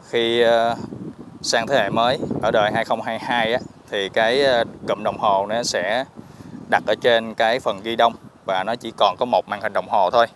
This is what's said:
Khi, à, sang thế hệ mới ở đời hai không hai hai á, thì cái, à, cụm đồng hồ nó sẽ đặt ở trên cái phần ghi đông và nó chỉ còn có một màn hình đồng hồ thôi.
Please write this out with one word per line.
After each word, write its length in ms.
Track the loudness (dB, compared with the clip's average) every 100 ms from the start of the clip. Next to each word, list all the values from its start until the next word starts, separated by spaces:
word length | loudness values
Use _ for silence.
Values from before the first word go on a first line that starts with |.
| -4
Khi, 340 | -2 0 4
à, 320 | 4 4 2 -2 -8 -12 -14 -14 -20 -12
sang 240 | -2 -2 2
thế 100 | 0
hệ 140 | 2
mới 280 | 2 0 0 -4 -2
ở 80 | 0
đời 200 | 2 2
hai 100 | 0
không 180 | -2 -4
hai 160 | -4 -8
hai 340 | -4 -2 0
á, 80 | -2 -6 -20 -8
thì 180 | -6 -2
cái, 360 | 0 2 4
à, 200 | 4 2 0 -6 -6
cụm 140 | -2
đồng 160 | -2 0
hồ 280 | 0 2 0
nó 160 | -4
sẽ 420 | -2 -4 -2 -4 -6 -14 -20 -20 -18 -18 0
đặt 120 | 0 2
ở 80 |
trên 400 | 0 4 2 0
cái 260 | 0 0 2
phần 200 | -2 -4
ghi 140 | -4 2
đông 180 | 2 2 -18 -14 -4
và 180 | -2
nó 120 | -2 -6
chỉ 160 | -8 0
còn 200 | 0 2
có 60 |
một 240 | 0 0 0
màn 120 | -6
hình 120 | -4
đồng 160 | -4 0
hồ 220 | 2 4
thôi. 160 | 4 2